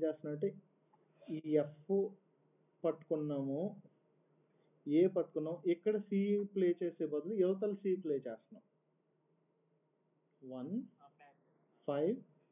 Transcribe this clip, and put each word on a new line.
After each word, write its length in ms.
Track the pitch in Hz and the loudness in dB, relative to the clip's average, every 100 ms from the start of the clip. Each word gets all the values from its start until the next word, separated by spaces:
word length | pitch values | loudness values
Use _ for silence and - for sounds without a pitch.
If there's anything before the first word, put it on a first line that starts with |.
చేస్తున్నా 280 | 156 156 151 | -2 -4 -6
అంటే 160 | 151 - - - _ _ _ _ _ - | -4 -4 -6 -20 _ _ _ _ _ -10
ఈ 260 | 156 156 151 | -8 2 2
ఎఫ్ 340 | 147 - - 196 196 - _ _ _ _ _ _ | 2 -4 -2 0 0 -4 _ _ _ _ _ _
పట్టుకున్నాము, 800 | 165 160 - 156 151 143 135 143 202 - - _ _ _ _ _ _ _ _ _ 147 | -2 -2 -2 -2 0 -2 -2 -2 -4 -6 -20 _ _ _ _ _ _ _ _ _ 2
ఏ 200 | 151 185 | 4 4
పట్టుకున్నాం, 500 | 185 165 156 156 170 175 | 4 -2 -4 -4 -2 0
ఇక్కడ 320 | 170 214 214 | 0 0 0
సి 220 | 208 196 202 202 | 0 0 2 2
play 320 | 202 196 180 170 | 0 2 2 2
చేసే 220 | 175 - 156 | -2 -4 -4
బదులు 280 | 147 165 | -2 -2
యువతల 400 | 214 180 190 208 | 2 2 2 -2
సి 220 | 196 196 185 | -2 -2 -2
ప్లే 200 | 165 139 | -2 -4
చేస్తున్నాం. 480 | 127 113 - - _ _ _ _ _ _ _ _ _ _ _ _ _ _ _ _ _ _ | -4 -12 -16 -20 _ _ _ _ _ _ _ _ _ _ _ _ _ _ _ _ _ _
వన్, 320 | 131 131 139 226 - _ 143 _ 147 _ _ _ _ _ - | -10 -8 -4 -4 -6 _ -20 _ -20 _ _ _ _ _ -2
five, 300 | 143 170 262 - _ _ | 0 2 0 -6 _ _